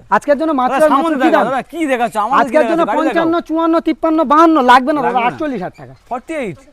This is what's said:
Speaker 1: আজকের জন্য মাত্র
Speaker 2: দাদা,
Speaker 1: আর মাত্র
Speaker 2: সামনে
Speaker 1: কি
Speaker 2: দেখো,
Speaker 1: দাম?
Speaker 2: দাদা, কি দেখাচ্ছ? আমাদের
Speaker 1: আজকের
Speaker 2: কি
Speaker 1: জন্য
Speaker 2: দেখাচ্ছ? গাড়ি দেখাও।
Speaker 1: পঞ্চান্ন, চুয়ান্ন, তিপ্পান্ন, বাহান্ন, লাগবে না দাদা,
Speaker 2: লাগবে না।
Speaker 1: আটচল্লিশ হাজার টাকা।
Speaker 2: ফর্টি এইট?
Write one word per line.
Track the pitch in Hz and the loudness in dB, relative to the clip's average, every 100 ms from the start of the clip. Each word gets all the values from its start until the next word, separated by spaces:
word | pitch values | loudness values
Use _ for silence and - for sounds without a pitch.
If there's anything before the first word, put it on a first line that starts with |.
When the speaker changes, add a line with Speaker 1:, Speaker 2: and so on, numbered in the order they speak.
| - | -2
Speaker 1:
আজকের | 208 - 277 | -2 0 0
জন্য | 320 | 0
মাত্র | 277 247 | 0 0
Speaker 2:
দাদা, | 269 311 | 2 2
Speaker 1:
আর | |
মাত্র | 277 | 2
Speaker 2:
সামনে | 330 294 | 0 0
Speaker 1:
কি | 330 | 2
Speaker 2:
দেখো, | 294 | 2
Speaker 1:
দাম? | 240 | 0
Speaker 2:
দাদা, | 262 | -4
কি | - 311 311 | -6 -6 -4
দেখাচ্ছ? | 247 233 214 | -2 -2 -2
আমাদের | 214 208 277 | 0 0 2
Speaker 1:
আজকের | 302 | 2
Speaker 2:
কি | 294 | 2
Speaker 1:
জন্য | 330 | 0
Speaker 2:
দেখাচ্ছ? | 320 240 | 0 0
গাড়ি | 320 | 0
দেখাও। | 330 | 0
Speaker 1:
পঞ্চান্ন, | 330 339 | 0 -2
চুয়ান্ন, | 320 320 330 330 | -2 -2 0 0
তিপ্পান্ন, | 320 - 320 320 | -2 -2 -2 0
বাহান্ন, | 277 302 339 311 | 2 4 4 4
লাগবে | 254 247 254 | 4 4 2
না | 294 | -2
দাদা, | 240 | -2
Speaker 2:
লাগবে | 247 | -2
না। | 240 | -2
Speaker 1:
আটচল্লিশ | 277 311 240 | -4 -8 -6
হাজার | 175 - | -10 -12
টাকা। | 127 131 _ | -20 -20 _
Speaker 2:
ফর্টি | 247 - | -12 -8
এইট? | 320 226 135 - | -8 -8 -12 -20